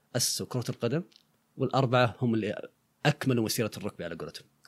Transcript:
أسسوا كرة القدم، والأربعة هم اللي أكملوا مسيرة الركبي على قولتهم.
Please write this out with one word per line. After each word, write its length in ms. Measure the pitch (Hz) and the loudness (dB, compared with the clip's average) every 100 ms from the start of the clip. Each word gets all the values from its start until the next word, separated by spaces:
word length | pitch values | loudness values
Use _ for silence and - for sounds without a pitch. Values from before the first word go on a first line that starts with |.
| _ 127 | _ -2
أسسوا 300 | - - 95 | 0 -2 -4
كرة 180 | 127 - | -4 -4
القدم، 340 | - 117 151 190 - _ _ _ - | -4 -2 -2 -6 -14 _ _ _ -4
والأربعة 600 | 131 131 127 127 120 - | 0 2 4 4 4 2
هم 140 | 123 | 0
اللي 340 | 113 104 - - _ _ _ 151 | 2 0 -4 -10 _ _ _ 0
أكملوا 380 | - 135 120 | 2 0 2
مسيرة 260 | 107 - 107 - | 0 0 -4 -4
الركبي 280 | 101 - | -10 -8
على 100 | 85 | -10
قولتهم. 300 | 82 78 - - _ | -8 -10 -14 -20 _